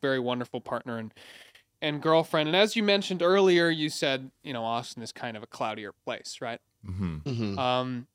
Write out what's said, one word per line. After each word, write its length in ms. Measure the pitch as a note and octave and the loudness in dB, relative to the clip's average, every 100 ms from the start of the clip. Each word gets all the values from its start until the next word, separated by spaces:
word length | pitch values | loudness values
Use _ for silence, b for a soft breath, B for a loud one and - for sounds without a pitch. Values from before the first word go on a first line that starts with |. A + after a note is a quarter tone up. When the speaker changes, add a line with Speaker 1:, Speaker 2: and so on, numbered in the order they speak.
Speaker 1:
very 180 | C#3 C3 | 0 0
wonderful 420 | B2 B2 A#2+ B2 | 0 -2 -4 -8
partner 360 | - A#2+ B2 A2+ | -6 -6 -6 -8
and, 120 | A2 B B B B B B _ | -10 B B B B B B _
and 200 | D#3 D3 | -4 -2
girlfriend. 460 | D#3+ D#3+ D#3 D#3+ D3+ | 4 4 4 0 2
And 60 | F3+ | 4
as 200 | G#3+ A3+ | 4 2
you 80 | |
mentioned 400 | G#3 G3+ G3 F3+ | 2 2 0 0
earlier, 460 | F3 G3 F#3+ F3 E3+ | 4 6 6 6 4
you 200 | D#3+ D3+ | 2 -2
said, 400 | - D3+ C3 C3 - | 0 0 -2 -4 -14
you 100 | D3 | -10
know, 100 | B2 | -6
Austin 380 | A2+ A#2 A#2+ A#2+ | -2 -2 -4 -12
is 100 | A2+ | -14
kind 240 | - B2 G#2+ | -10 -10 -10
of 60 | |
a 60 | A2+ | -14
cloudier 440 | - A2+ A2 G2+ | -6 -4 -4 -10
place, 460 | - - A2+ - - | -10 -8 -8 -10 -10
right? 200 | B2 A#2 _ _ F#2+ | -8 -10 _ _ -10
Speaker 2:
Mm-hmm. 300 | F#2 F2+ D#2 | -6 -4 -4
Speaker 3:
Mm-hmm. 400 | G#2 A#2 G#2+ G2 | -6 -4 -4 0
Speaker 1:
Um, 480 | B2+ B2+ B2+ B2 B2 | 0 0 0 -6 -10